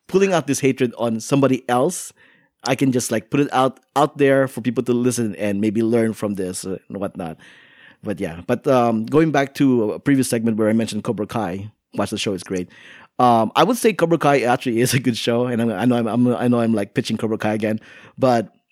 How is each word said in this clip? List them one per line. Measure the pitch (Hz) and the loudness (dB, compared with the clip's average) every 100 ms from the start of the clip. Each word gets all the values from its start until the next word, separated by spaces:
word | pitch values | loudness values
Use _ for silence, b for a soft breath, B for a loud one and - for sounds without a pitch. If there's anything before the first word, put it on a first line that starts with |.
| - | -2
pulling | 185 196 | 0 2
out | 170 143 | 0 0
this | 131 | 0
hatred | 135 131 127 - | 0 2 -2 -2
on | 117 113 | -4 -4
somebody | - 139 135 131 - | 0 2 4 2 0
else. | 123 151 175 - - b b b b | 0 0 -2 -12 -18 b b b b
I | - | -4
can | 131 135 | 0 0
just, | 123 - | 0 0
like, | 110 - | -4 -2
put | 143 | -2
it | 143 | 0
out, | 131 131 - _ 131 | 2 0 -2 _ 0
out | 151 143 | 0 2
there | 135 135 135 | 2 4 0
for | - | -4
people | 120 120 | -6 -2
to | 120 | 0
listen | 120 123 120 113 95 | 0 0 0 -4 -4
and | 104 101 | -4 -2
maybe | 110 104 | 0 0
learn | 113 117 113 | 0 2 0
from | 107 104 | -2 -6
this, | 98 92 92 95 | -4 -6 -8 -10
uh, | 92 - | -10 -10
and | 98 | -10
whatnot. | 98 - 85 80 b b b b b b | -8 -8 -12 -12 b b b b b b
But | 107 90 | -10 -6
yeah, | 90 82 90 | -8 -8 -6
but, | 120 147 | -4 0
um, | 127 120 110 113 | 2 2 0 0
going | 139 160 | 2 2
back | 139 139 | 0 -2
to | - 139 123 107 | 0 2 2 0
a | 80 | -2
previous | - 135 127 | 0 2 2
segment | 120 113 107 | -2 -2 0
where | 107 | 2
I | |
mentioned | 113 110 107 | 2 0 -6
Cobra | 113 101 104 | -6 -6 -6
Kai, | 120 98 95 107 - _ | -6 -6 -8 -12 -16 _
watch | - 101 | -6 -4
the | 104 | -4
show, | - | -4
it's | 95 | -6
great. | - 92 90 B B B B - | -6 -6 -6 B B B B 0
Um, | 127 117 110 - | 4 4 4 2
I | |
would | 170 247 | 2 4
say | 226 | 0
Cobra | 175 165 165 | 2 2 2
Kai | 147 143 | 4 2
actually | 117 131 131 113 | 2 0 0 0
is | 123 | 2
a | 135 | 0
good | 123 113 | 0 -2
show, | - 117 123 | 0 0 0
and | 117 | 0
I'm, | 117 | -2
I | 95 123 | 0 0
know | 120 | 0
I'm, | 113 | 0
I'm, | 117 123 104 | 0 0 2
I | 123 | 0
know | 120 | 0
I'm, | 117 | 2
like, | 110 101 | 0 -2
pitching | - - 113 | -4 -4 -4
Cobra | 110 107 | -4 -2
Kai | 107 | -2
again, | 107 107 110 B B B B | -2 -2 -4 B B B B
but, | 131 120 98 _ _ | 2 2 0 _ _